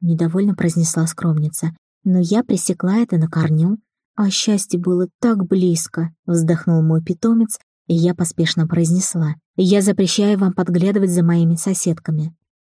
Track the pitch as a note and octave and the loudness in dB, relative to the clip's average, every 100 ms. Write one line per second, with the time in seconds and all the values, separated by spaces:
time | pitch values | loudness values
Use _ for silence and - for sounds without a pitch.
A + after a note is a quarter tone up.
0 | E3+ E3 E3 F#3 G3+ F3+ E3+ E3+ D#3+ E3 | -2 0 0 0 0 0 0 0 0 0
1 | D#3+ - E3 D#3 D3+ - E3 - _ _ | -4 -2 -2 0 -2 -4 -8 -8 _ _
2 | F#3+ F#3 E3+ G#3+ - F#3+ - F3 F3+ A3 | 0 0 2 0 0 -2 -2 -2 0 0
3 | A#3+ E3+ D#3+ D#3+ D#3+ D#3 F3 A3 _ _ | 0 0 0 0 0 2 0 -2 _ _
4 | _ - G3 - A3 G3+ - F3 F3+ F3+ | _ -2 -2 0 0 0 0 -2 0 0
5 | F3 - A#3+ G#3 F3+ F#3+ F3+ E3 - E3+ | -2 -2 0 0 0 2 2 0 -4 -6
6 | E3 _ - E3+ E3 E3 - D#3+ D#3+ D#3+ | -6 _ -2 0 0 0 0 2 2 0
7 | D#3+ F3 A3+ A3+ A3 - _ _ - E3+ | -2 -4 0 2 0 -4 _ _ -4 0
8 | F3 F3 E3+ - E3 E3 D#3+ E3 D#3+ F3+ | 0 0 -4 -2 -2 0 0 0 2 0
9 | - F3 D3+ D#3 _ - F#3 G3+ G3 G3 | 0 -2 -4 -4 _ -2 2 2 2 0
10 | F#3 - G3+ G3 F#3+ F#3 F3+ E3+ F#3+ G3+ | 0 2 0 2 0 0 -2 0 2 2
11 | F#3+ F3 E3 E3+ E3 E3 G3 F#3 F3 D#3+ | 0 2 2 4 2 0 -2 -2 -2 -4
12 | - D#3 D#3+ - _ _ _ | -4 -4 -4 -10 _ _ _